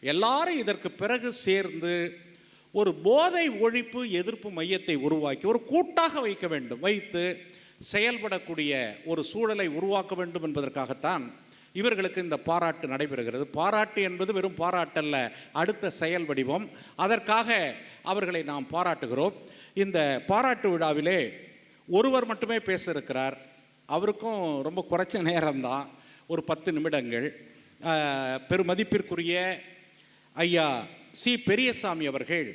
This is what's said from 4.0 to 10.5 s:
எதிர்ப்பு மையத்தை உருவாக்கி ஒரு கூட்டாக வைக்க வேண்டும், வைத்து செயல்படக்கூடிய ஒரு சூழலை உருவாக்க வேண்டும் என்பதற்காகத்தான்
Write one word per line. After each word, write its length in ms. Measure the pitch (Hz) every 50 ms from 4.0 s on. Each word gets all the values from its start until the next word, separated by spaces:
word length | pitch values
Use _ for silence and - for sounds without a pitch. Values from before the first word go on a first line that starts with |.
| 247 233
எதிர்ப்பு 400 | 185 175 180 202 226 220 - 208
மையத்தை 440 | 196 165 160 170 190 185 185 - 165
உருவாக்கி 500 | 143 131 151 156 156 147 143 135 - - 190
ஒரு 160 | 233 240 233
கூட்டாக 580 | - 262 330 359 339 339 - 330 330 - 302
வைக்க 260 | 262 220 196 196 - 175
வேண்டும், 320 | 160 147 131 120 120 120
வைத்து 440 | 147 190 208 202 - - - 175 170 180 175 - - - - - - - - _ - -
செயல்படக்கூடிய 800 | - 202 214 233 240 233 202 214 190 180 - - 165 156 151 147 143 131 123 110 104 - -
ஒரு 180 | 160 165 160 147
சூழலை 440 | - - 202 226 220 220 208 196 175
உருவாக்க 480 | 147 156 180 196 202 196 185 190 190
வேண்டும் 300 | 175 180 175 170 170 160
என்பதற்காகத்தான் 760 | 156